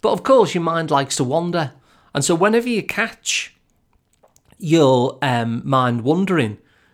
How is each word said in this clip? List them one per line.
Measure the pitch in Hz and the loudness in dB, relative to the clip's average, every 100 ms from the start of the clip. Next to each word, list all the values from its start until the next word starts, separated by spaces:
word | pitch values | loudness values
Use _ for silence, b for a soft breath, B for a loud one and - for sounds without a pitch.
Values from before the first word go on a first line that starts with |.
But | 220 | 0
of | 277 | -2
course, | - 269 196 180 | 2 4 4 0
your | |
mind | 165 165 160 | -2 -4 0
likes | 143 139 - | 0 0 -2
to | |
wander. | 127 151 175 175 143 - b b b 139 | -2 -2 -2 -4 -6 -10 b b b -4
And | 135 | 0
so | |
whenever | 170 196 226 247 | 2 2 2 0
you | 226 | -4
catch | - - 214 - - - - _ _ _ _ _ _ _ _ _ _ _ | -4 -6 -6 -6 -6 -6 -6 _ _ _ _ _ _ _ _ _ _ _
your, | 160 165 139 131 127 - | 0 4 6 4 2 -2
um, | 143 120 117 117 | -2 -2 -2 -4
mind | 139 135 123 120 | -2 0 0 -2
wandering, | 117 160 190 175 113 104 b b b | 0 0 0 0 -2 -4 b b b